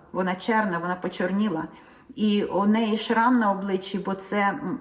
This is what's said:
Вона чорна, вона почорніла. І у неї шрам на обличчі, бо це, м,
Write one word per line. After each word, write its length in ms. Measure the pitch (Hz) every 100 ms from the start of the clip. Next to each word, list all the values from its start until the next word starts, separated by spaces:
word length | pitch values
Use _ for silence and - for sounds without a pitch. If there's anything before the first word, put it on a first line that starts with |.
| -
Вона 240 | 175 185 185
чорна, 420 | - 220 208 170
вона 180 | 175 180
почорніла. 680 | - - 185 196 214 160 - - - - - -
І 280 | 214 208
у 220 | 170 175 202
неї 320 | 220 226 220
шрам 400 | - 226 233 247
на 140 | 208
обличчі, 480 | 190 196 190 - 196
бо 160 | 185 190
це, 260 | - 208
м, 380 | 202 - 185 -